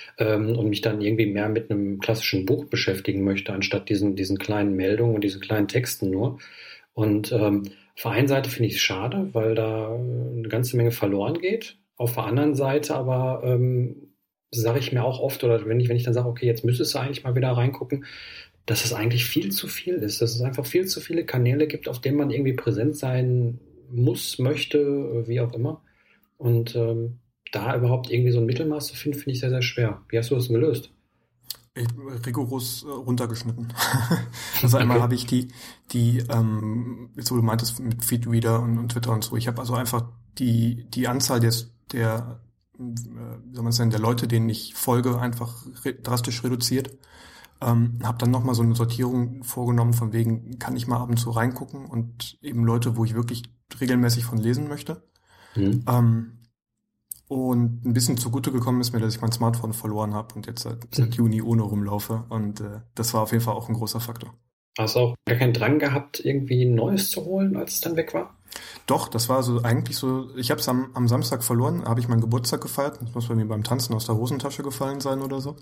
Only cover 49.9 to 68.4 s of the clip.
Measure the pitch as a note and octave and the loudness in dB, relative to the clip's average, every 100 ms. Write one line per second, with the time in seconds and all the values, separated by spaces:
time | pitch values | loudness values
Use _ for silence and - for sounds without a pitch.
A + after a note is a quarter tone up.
49.9 | A#2 A2 A2+ A2+ A2+ - B2 - B2+ A#2+ | 4 2 0 0 0 -4 -8 -6 -4 -2
50.9 | A#2+ A#2+ A#2 A#2 A2+ B2 B2 C3 C#3 C3+ | -2 0 0 0 0 0 0 -10 -12 -8
51.9 | A#2 A#2 - - - C#3+ A#2+ A2+ A#2+ A#2+ | -6 -6 -8 -14 -12 -6 0 2 2 0
52.9 | A#2 A2+ A2+ A#2+ A#2+ - _ _ - C3 | 0 0 0 -4 -6 -10 _ _ -6 0
53.9 | B2 A#2+ A#2+ A#2 A#2 A2+ C3 D3 D3 - | 4 4 2 0 0 0 0 -2 -6 -8
54.9 | E3 _ _ _ _ - A2 G2 A#2+ - | -10 _ _ _ _ -8 0 2 2 2
55.9 | B2 A#2 A2+ A2+ - _ _ _ _ _ | 4 6 4 0 -12 _ _ _ _ _
56.9 | _ - - - C3+ B2+ B2 A#2+ A#2 B2 | _ -18 -18 -8 -4 0 2 2 0 0
57.9 | A#2 A#2+ A#2+ A#2+ B2+ - B2+ A#2+ B2 A#2+ | 2 2 0 0 -2 0 0 2 0 0
58.9 | A#2 A2+ A2+ A2+ - A#2 A#2 A2+ A2 A2 | 0 -2 0 -2 2 2 0 -2 -6 -4
59.9 | G#2 G#2+ G#2 - A2 - A#2 A#2+ A#2 - | -2 -2 -2 -6 -12 -12 -10 -8 -10 -6
60.9 | - A#2 A#2 A#2 A2 A2+ A2+ G#2 G#2 G2+ | 0 0 4 2 2 2 2 2 0 -2
61.9 | G#2 - A2+ A#2 A2+ G#2 G#2 G#2 G#2 - | -4 -4 -6 -4 -4 -4 -6 -10 -12 -14
62.9 | - A2+ A2+ G#2+ A#2 A#2 G#2 A#2+ A2+ A2 | -6 0 0 2 2 2 -2 -4 -4 -2
63.9 | A#2 A#2 A#2 - - _ _ _ - A2 | -4 -6 -10 -14 -18 _ _ _ -4 0
64.9 | B2 B2 B2 - A#2+ B2 A2 G#2+ D3+ C#3+ | 2 2 0 0 2 4 4 4 2 2
65.9 | B2+ - - C3+ C#3 B2+ B2 B2 A#2 A2 | 0 -4 -6 -2 0 2 4 4 4 4
66.9 | G3+ - - F2+ F#2+ G2 F#2+ - - E3 | 2 0 -4 -2 0 2 0 -4 -4 -2
67.9 | E3 D#3+ E3 - - | -2 -2 -4 -6 -14